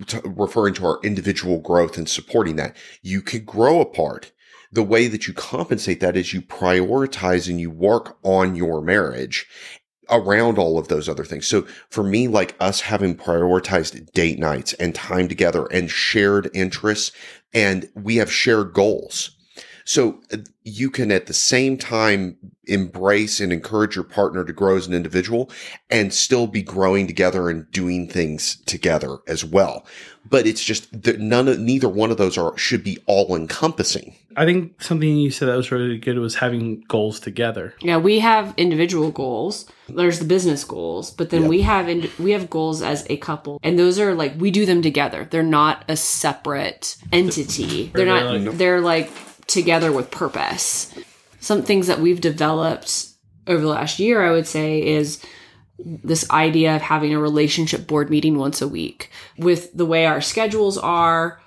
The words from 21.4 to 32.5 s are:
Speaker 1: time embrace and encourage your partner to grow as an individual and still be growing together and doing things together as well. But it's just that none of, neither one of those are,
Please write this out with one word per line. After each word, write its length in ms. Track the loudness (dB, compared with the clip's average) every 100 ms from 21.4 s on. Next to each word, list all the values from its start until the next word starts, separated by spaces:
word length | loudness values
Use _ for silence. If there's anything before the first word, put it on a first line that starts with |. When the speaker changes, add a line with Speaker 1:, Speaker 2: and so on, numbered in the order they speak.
| 2 2 2 -2
Speaker 1:
time 600 | -2 0 2 2 -2 -8 -20 -16 -2
embrace 760 | -2 -2 0 2 2 2 -2
and 100 | -2
encourage 440 | -2 -2 0 0 -2
your 100 | -4
partner 400 | -2 0 -2 -6
to 80 |
grow 240 | 0 2 2
as 100 | 0
an 60 |
individual 580 | -4 -2 -2 0 -2 -4 -10 -18 -18 -2
and 240 | 0 0
still 340 | 0 0 0 0
be 140 | -4
growing 420 | -4 0 2 2 0
together 440 | 0 0 2 -2
and 200 | -4 -6
doing 360 | -4 -2 -2 -4
things 540 | -2 -2 -4 -6 -6 -8
together 520 | -4 0 0 -2 -10 -8
as 160 | -8
well. 420 | 0 2 2 0 -14 -20 -20 -20 0
But 180 | 2 2
it's 160 | 0
just 400 | -4 -6 -8 -4
that 160 | -2 -2
none 300 | 2 2 4
of, 100 | 2
neither 300 | 0 2 2
one 220 | 2 0
of 60 | 2
those 200 | 0 0
are, 200 | -2